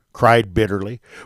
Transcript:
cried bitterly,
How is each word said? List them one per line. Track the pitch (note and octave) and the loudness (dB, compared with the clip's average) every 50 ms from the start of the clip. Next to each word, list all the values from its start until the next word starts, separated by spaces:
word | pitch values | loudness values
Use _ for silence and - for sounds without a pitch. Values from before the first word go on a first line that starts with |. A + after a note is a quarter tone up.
| _ _ - | _ _ -4
cried | - B2 A2+ A#2 A#2 A2 G2 F2 | 0 2 4 4 4 2 0 -2
bitterly, | A2+ G#2+ F#2 G2 G2 G2 G#2 B2 - _ _ - - - | -2 -2 -2 -2 -6 -8 -10 -14 -16 _ _ -20 -20 -10